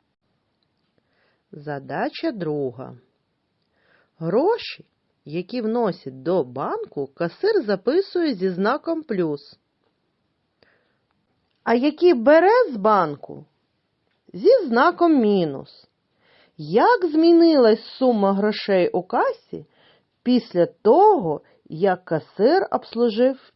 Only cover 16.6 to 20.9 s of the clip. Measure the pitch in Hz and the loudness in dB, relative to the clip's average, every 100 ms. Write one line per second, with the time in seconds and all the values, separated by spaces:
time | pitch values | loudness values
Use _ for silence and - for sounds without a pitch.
16.6 | 151 202 370 494 359 311 339 339 330 294 | -4 0 2 2 0 2 4 6 6 6
17.6 | 226 220 - - 262 220 196 196 208 208 | 4 2 -2 -2 0 2 0 0 -2 -2
18.6 | - 190 175 180 175 247 523 - _ 165 | -2 0 0 -2 -4 -2 -2 -4 _ -18
19.6 | 151 _ _ _ _ _ 240 247 - 175 | -18 _ _ _ _ _ -2 0 0 0
20.6 | 165 - 214 | 0 0 2